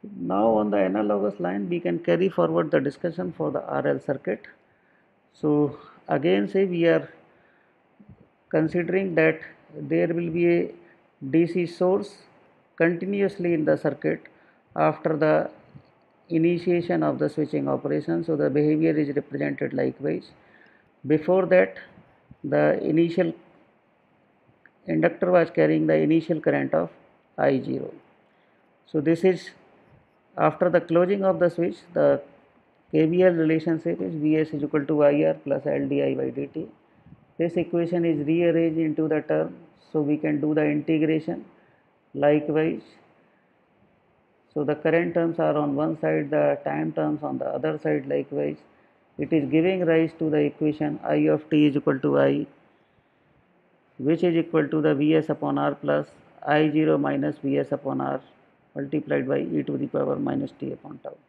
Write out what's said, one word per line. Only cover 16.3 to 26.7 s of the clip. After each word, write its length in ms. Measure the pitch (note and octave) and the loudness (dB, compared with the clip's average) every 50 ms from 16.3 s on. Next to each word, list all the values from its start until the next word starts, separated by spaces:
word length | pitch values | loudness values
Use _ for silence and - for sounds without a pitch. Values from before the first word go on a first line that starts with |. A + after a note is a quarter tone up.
| E3+ D#3+ D#3+ E3+ F3 E3+ E3+ F#3 F3 F3 E3+ - - D#3+ D#3 | -2 2 2 2 0 0 0 0 0 0 0 -2 -2 0 0
of 160 | D3+ D3 - | -2 0 -2
the 100 | D3+ D3+ | -2 -4
switching 380 | - - D3+ C#3+ - D3+ C#3 C#3+ | -2 -2 -4 -2 -2 -4 -2 -2
operation. 560 | C#3 C3 - C#3+ D3 D3+ D3 - E3 E3+ E3 | -2 -2 -2 -2 -4 -4 -2 -2 -4 -4 -2
So 120 | E3 D#3+ | -2 -2
the 140 | C#3+ D3 D3 | 0 0 0
behavior 480 | C3 D3 D3 D3+ D#3 D#3 D#3+ E3 D#3 D3+ | 2 2 2 2 2 2 2 2 2 0
is 180 | D3+ C#3 C#3 | -2 -2 -2
represented 580 | C#3+ C#3 - C#3 C#3 D3 C#3+ C#3+ C3+ C#3+ C3+ C3+ | -4 -6 -6 -8 -6 -4 -4 -4 -4 -6 -4 -2
likewise. 580 | C3+ C3 C3 C3 - C3+ C#3+ D#3+ F#3 - - - _ _ _ _ - - - _ _ _ _ _ _ _ | -2 -2 -2 -4 -4 -6 -6 -6 -6 -8 -12 -20 _ _ _ _ -20 -20 -20 _ _ _ _ _ _ _
Before 400 | C3 D3+ D#3 D#3 - F3+ F#3+ F#3+ - | 0 0 0 2 2 2 2 4 4
that, 300 | F#3 F3+ F#3+ F#3 - - - - - - - _ _ _ _ _ - _ - | 4 4 4 4 -2 -14 -20 -20 -20 -20 -20 _ _ _ _ _ -20 _ -6
the 360 | C#3+ C#3+ D3 D3+ D3+ - - - | -2 0 2 4 2 2 0 0
initial 500 | - - D#3+ E3+ E3+ E3+ - F3+ E3 E3 - - _ _ _ _ _ _ _ _ _ _ _ _ _ _ _ _ _ _ _ _ _ _ _ _ - _ _ _ - | 0 2 2 2 2 2 0 -2 -2 -2 -8 -16 _ _ _ _ _ _ _ _ _ _ _ _ _ _ _ _ _ _ _ _ _ _ _ _ -20 _ _ _ -4
inductor 440 | E3 D#3+ D#3 E3+ E3 - - F3+ | -2 2 2 2 2 0 0 4
was 180 | F3+ F3 E3 E3 | 4 4 4 4
carrying 380 | - - D#3 D3+ D#3+ D#3+ D#3 D#3 | 2 2 2 4 4 2 2 2
the 80 | D#3 | 2
initial 440 | D#3 D#3 D3 D#3 E3 D#3+ - E3+ D#3 | 2 4 4 2 2 2 0 -4 0
current 340 | - D#3+ C#3+ C#3+ C#3 C3+ | 0 0 0 0 -2 0